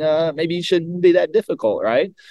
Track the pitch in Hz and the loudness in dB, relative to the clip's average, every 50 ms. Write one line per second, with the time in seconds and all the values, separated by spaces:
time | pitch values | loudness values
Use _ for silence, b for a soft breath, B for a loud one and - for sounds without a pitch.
0 | 156 156 151 160 165 160 143 143 185 165 170 175 170 - 190 175 160 170 175 180 | -2 0 0 0 0 -2 -2 -4 -4 -4 -4 -6 -2 0 -2 -2 -2 -4 -6 2
1 | 175 180 170 180 175 156 - 220 - - 170 - - 107 95 - 92 110 117 135 | 4 4 4 4 2 2 0 -2 0 -2 -6 -2 -2 -2 -2 0 -2 0 0 0
2 | 175 190 - B B B | 0 -2 -6 B B B